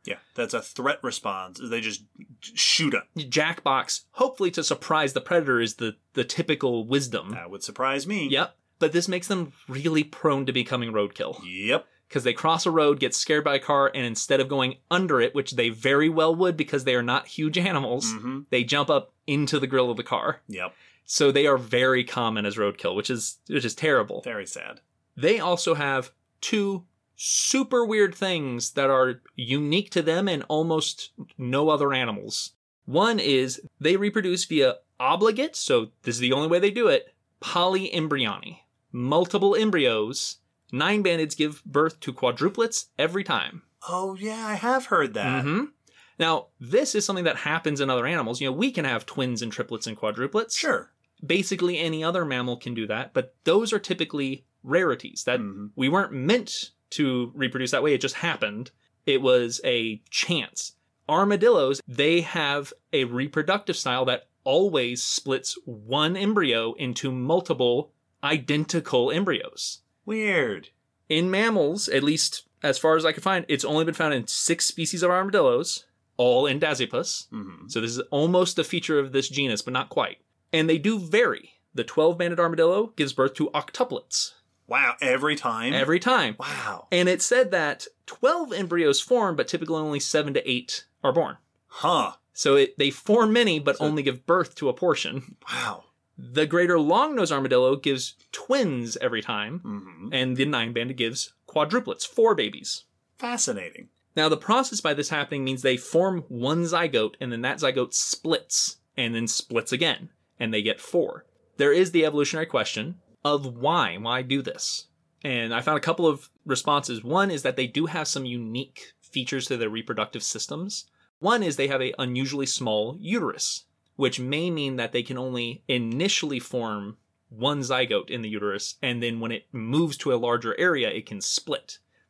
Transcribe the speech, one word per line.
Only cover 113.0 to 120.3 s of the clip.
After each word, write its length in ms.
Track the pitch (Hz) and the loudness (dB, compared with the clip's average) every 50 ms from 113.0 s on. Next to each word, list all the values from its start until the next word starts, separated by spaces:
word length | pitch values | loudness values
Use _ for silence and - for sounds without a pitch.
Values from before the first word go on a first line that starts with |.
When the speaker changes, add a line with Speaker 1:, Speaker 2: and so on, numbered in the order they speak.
| _ _ _ _ - | _ _ _ _ 0
Speaker 2:
of 340 | 147 147 143 139 131 120 117 | 0 0 0 0 -4 -6 -2
why. 400 | 127 147 175 170 127 92 85 95 | 0 2 2 2 2 0 -2 -4
Why 240 | 110 117 123 131 | -4 -4 -2 -2
do 200 | 131 123 135 139 | -2 -2 -2 -2
this? 460 | - 85 - - - - - - - _ _ _ _ _ _ _ - | -2 -4 -8 -6 -6 -6 -6 -8 -10 _ _ _ _ _ _ _ -6
And 300 | 143 127 120 117 113 117 | -4 -4 -2 -2 -2 -2
I 80 | 117 | -2
found 160 | 120 151 151 143 | 0 0 0 0
a 40 | |
couple 260 | - 165 170 180 175 160 | 0 0 0 2 2 2
of 220 | 143 135 - - _ _ _ | 2 0 -4 -16 _ _ _
responses. 580 | 151 131 - - 156 147 143 131 - 123 110 107 | -4 -2 -2 0 2 0 0 0 -2 -6 -8 -4
One 260 | 120 160 190 196 196 | -2 0 2 2 0
is 120 | 165 147 - | 0 -2 -2
that 120 | 131 127 131 | -2 -2 -2
they 100 | 131 120 | -4 -2
do 200 | - 143 165 165 | -2 -2 -2 -2
have 200 | 160 165 151 - | -2 -4 -4 -4
some 180 | - 143 131 | -4 -4 -4
unique 680 | 123 120 120 117 110 113 127 139 - _ - - - _ _ | -6 -6 -6 -6 -6 -6 -8 -8 -10 _ -18 -20 -20 _ _
features 460 | _ _ - 135 123 - 139 135 120 - | _ _ -6 -6 -4 -4 -4 -4 -4 -4
to 100 | 135 117 | -4 -2
their 120 | 117 107 | -2 -4
reproductive 540 | 110 113 110 - 117 110 107 - - 117 - | -4 -6 -6 -6 -4 -4 -4 -4 -6 -6 -6
systems. 640 | - | -6